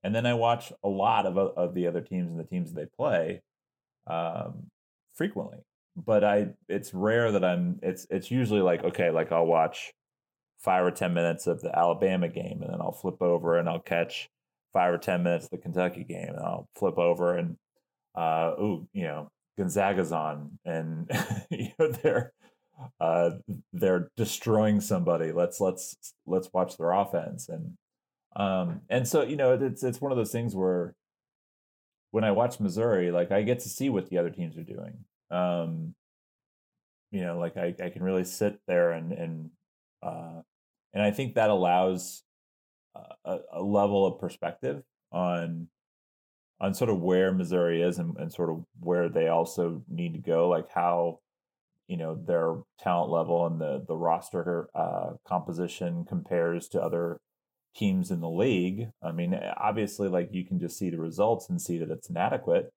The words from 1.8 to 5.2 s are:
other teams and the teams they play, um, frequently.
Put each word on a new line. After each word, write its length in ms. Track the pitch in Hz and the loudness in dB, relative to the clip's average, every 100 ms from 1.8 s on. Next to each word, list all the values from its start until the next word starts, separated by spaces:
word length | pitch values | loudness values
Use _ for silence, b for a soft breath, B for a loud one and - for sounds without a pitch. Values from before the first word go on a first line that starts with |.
| 87 | 0
other 160 | 85 | -2
teams 300 | - 92 85 | -4 -4 -4
and 80 | 82 | -6
the 40 | |
teams 300 | 80 90 80 | -6 -6 -6
they 140 | 85 85 | -8 -10
play, 560 | - 143 92 82 92 _ _ _ _ _ _ - | -4 0 2 0 -6 _ _ _ _ _ _ -6
um, 640 | 82 85 85 - - - _ _ _ _ | -4 -4 -6 -8 -12 -18 _ _ _ _
frequently. 460 | - | -6